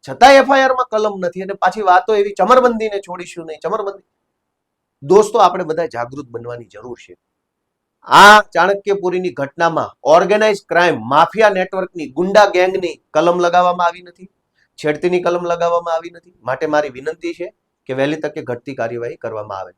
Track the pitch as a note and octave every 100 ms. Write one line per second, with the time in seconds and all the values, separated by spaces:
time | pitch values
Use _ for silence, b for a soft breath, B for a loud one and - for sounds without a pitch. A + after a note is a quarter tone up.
0 | - - B3+ C#4 C4+ C4+ C4 B3+ B3 A3
1 | G#3+ G3 F3+ F#3 F#3+ G3 F#3 G3+ G#3 F#3
2 | F3+ G#3+ G3+ G3+ F#3 B3+ B3 A3+ A3 G3+
3 | G3 F3+ F3 F3 D#3+ D3+ D#3+ G#3 G3 G3
4 | _ _ _ _ _ _ _ _ _ _
5 | C#3 F#3 G#3+ A#3 F#3 F3+ D#3+ D#3 D#3+ A#2
6 | A#2+ C3+ C3+ A#2 A#2+ A#2+ G#2+ G#2 A#2+ A#2
7 | - F2 _ _ _ _ _ _ _ _
8 | - C#3 G3+ G#3+ G#3 E3+ F3+ G3+ G3+ G3
9 | F3+ F#3 F3+ - C#3 - E3+ D#3 A2 _
10 | C3 E3 F#3 G#3 A3 G3+ _ E3 F3 C#3
11 | A2 C#3+ E3 G3 G#3+ F#3+ F#3 F#3+ F#3 F3
12 | C#3+ C3+ F#3 G3+ G3+ F3+ F#3 F#3+ F3 D3
13 | _ D#3 E3 F3 F3 F3 F3+ F3+ E3+ F3
14 | F3+ _ F#3 _ _ _ _ - D3+ D3+
15 | F3 F3+ F3 F3 F3 E3+ E3+ E3+ E3+ E3
16 | E3+ E3+ _ _ A2+ C3 D#3 D3+ D3+ B2+
17 | C#3+ D#3+ E3+ E3+ F3 _ _ _ - C3
18 | C#3 D#3 D3+ D3+ A#2+ A#2+ - C3 A#2 A#2+
19 | A#2 E3 A#2 A2 G#2 G2 F#2